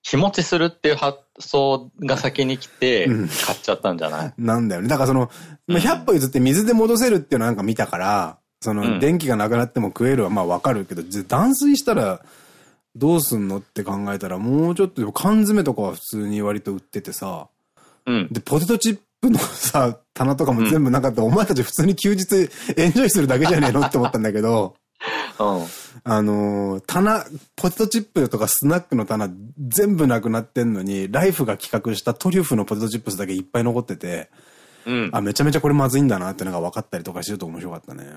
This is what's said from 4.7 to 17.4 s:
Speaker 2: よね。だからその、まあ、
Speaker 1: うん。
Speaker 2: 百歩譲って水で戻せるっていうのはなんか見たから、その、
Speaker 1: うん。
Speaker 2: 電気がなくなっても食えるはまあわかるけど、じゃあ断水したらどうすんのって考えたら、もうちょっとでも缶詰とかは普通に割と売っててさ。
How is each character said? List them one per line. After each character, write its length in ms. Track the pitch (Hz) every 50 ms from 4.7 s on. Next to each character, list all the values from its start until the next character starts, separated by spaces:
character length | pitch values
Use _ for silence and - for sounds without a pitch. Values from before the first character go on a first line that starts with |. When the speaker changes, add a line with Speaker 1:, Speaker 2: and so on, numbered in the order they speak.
| 92
Speaker 2:
よ 80 | 87
ね。 60 | 98 120
だ 80 | 151
か 80 | 135 135
ら 20 |
そ 80 | 127 135
の、 160 | 131 123 120 - - - - 156 _ _
ま 100 | - 175
あ、 20 | 196
Speaker 1:
う 0 |
ん。 20 |
Speaker 2:
百 260 | 165 262 339 294 -
歩 60 | - 202
譲 120 | 147 131
っ 40 | 131
て 100 | 135 131
水 260 | 127 131 143 190 214
で 80 | 226 233
戻 240 | 220 220 220 233 220
せ 100 | 254 247
る 80 | 214
っ 40 | 175
て 160 | 139 _ 143
い 0 |
う 20 | 120
の 60 | 113
は 60 | 120
な 20 | 113
ん 20 |
か 60 | 101
見 140 | 98 110 113
た 100 | - 107
か 120 | - - 85
ら、 380 | 92 101 104 101 90 80 78 _ _ _ _ _
そ 140 | - 117 104
の、 80 | 104
Speaker 1:
う 40 | 104 117 110
ん。 40 | 90
Speaker 2:
電 160 | 131 151 170 170
気 100 | 156 135
が 80 | 117
な 120 | 104 107 107
く 80 | 117
な 80 | 117 120
っ 80 | 117
て 60 | _ 127
も 100 | 110 92
食 200 | - - 120 127
え 80 | 139
る 80 | 127 104
は 60 | 87
ま 120 | 104 101
あ 40 | 90
わ 140 | 87 87 82
か 120 | - 135
る 120 | 123 104 95
け 100 | - 92
ど、 60 | 85
じ 180 | 82 87 95 104
ゃ 0 |
あ 20 | 92 -
断 260 | 120 139 202 254 269
水 220 | - 285 285 285
し 80 | - -
た 100 | 247 220
ら 260 | - 117 98 185 - - - - - - _ _ _ _ _ _ _ _ _ _
ど 200 | 113 135 156 170
う 40 | 165
す 180 | 151 - 123 110
ん 80 | 101
の 120 | 98 98 98
っ 20 |
て 240 | 101 _ _ 107 98
考 140 | 98 98 98 101 101
え 60 | 101 95
た 100 | 98 92
ら、 100 | 92 92
も 320 | 107 120 135 147 160 175
う 40 | 175
ち 80 | 175
ょ 40 | 196
っ 20 | 180
と 120 | - -
で 40 | 113
も 60 | 104
缶 220 | - - - 196 214
詰 280 | 220 208 202 214 208
と 100 | 175 139
か 100 | 117 110
は 100 | 104 92 82
普 60 | -
通 280 | - - - 107 104 104
に 140 | 104 104
割 180 | 104 101 104 104
と 100 | - -
売 60 | 98 92
っ 20 |
て 200 | _ _ - 104
て 120 | - -
さ。 340 | 151 - - - 90 80